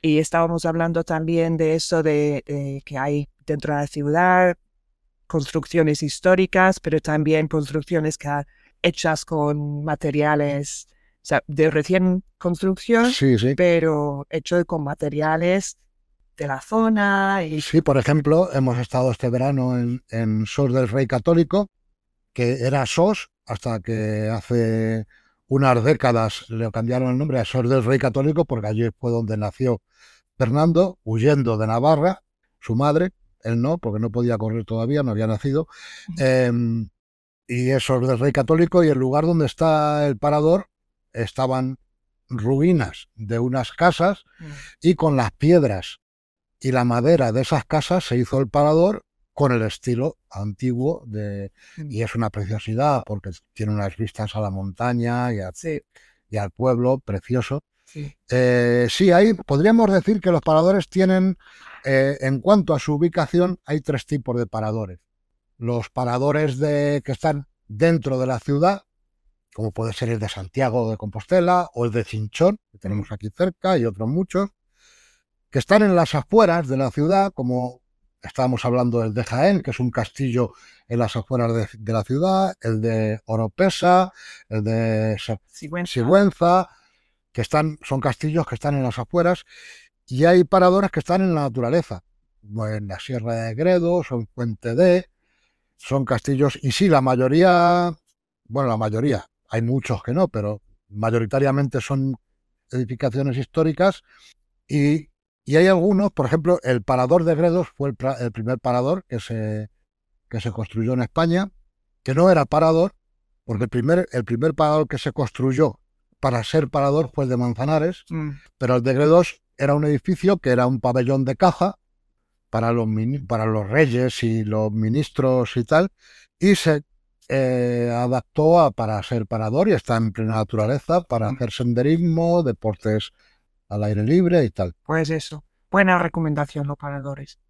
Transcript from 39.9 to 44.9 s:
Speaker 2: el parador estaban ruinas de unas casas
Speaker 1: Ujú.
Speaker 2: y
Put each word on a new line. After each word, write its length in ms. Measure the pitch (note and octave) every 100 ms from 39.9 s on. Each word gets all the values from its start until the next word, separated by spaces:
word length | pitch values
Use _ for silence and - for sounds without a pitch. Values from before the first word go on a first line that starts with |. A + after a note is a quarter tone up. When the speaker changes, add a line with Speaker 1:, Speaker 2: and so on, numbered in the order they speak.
| D3 D3
Speaker 2:
el 100 | A2+
parador 500 | D3 D3 D#3 F#3+ - _ _ _ _
estaban 640 | A#2 A2 - C3 C3 C3 C3 _ _ _ _ _
ruinas 800 | B2+ A2 C3+ E3 E3+ G2 - - -
de 240 | G#2+ A#2
unas 320 | B2 C3 A#2+
casas 520 | - F3 - F3 G3 _ _
Speaker 1:
Ujú. 100 | D#3 C#3+ - _
Speaker 2:
y 140 | E3